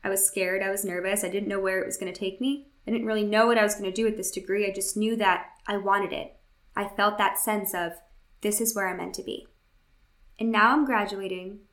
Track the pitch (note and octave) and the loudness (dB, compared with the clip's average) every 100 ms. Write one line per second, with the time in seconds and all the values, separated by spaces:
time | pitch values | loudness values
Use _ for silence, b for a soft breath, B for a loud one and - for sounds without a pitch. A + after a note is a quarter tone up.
0 | - G3 - - F#3 F#3+ G3 G3 G3+ F3 | -2 0 0 0 -2 0 -2 -2 -4 -4
1 | F#3 G#3 F3+ G3 G3+ G3 F#3+ F#3+ - - | -2 -2 -2 -4 -2 -2 0 0 -2 -6
2 | F#3 F3+ F#3+ F#3+ B3+ C#4+ - _ - A#3 | -8 -4 -6 -2 -2 -2 -8 _ -4 -2
3 | A3 G#3+ G#3 G#3+ A#3 A#3 G#3 G#3 G3 F#3+ | 0 0 2 4 6 6 4 2 -4 0
4 | A3+ A3 F#3 - F#3+ G3 G3+ G3 F#3+ G#3+ | 0 0 -4 -6 -4 -2 0 -2 -4 0
5 | G#3+ A3+ G3+ F3 - - - G3+ G3 G3 | 0 4 4 2 -2 -14 -4 -2 2 2
6 | G3 - - - _ _ _ - G3+ - | 2 -4 -8 -16 _ _ _ -6 -6 2
7 | G#3 G#3 G3 - - G#3+ G3 F3+ E3+ E3 | 2 4 0 2 -2 -2 -2 -4 -4 -6
8 | _ - _ _ G#3 G#3 A3+ A3 F#3+ F3+ | _ -20 _ _ -2 0 0 0 -4 -4
9 | F3 - - - - _ _ _ _ _ | -8 -8 -8 -10 -12 _ _ _ _ _
10 | _ _ - - A3+ A3 G#3+ C#4+ C#4 A#3 | _ _ -20 -4 0 6 6 6 4 2
11 | G3 G3 G3 F#3 F#3 G#3 _ | 0 -4 -6 -6 -8 -14 _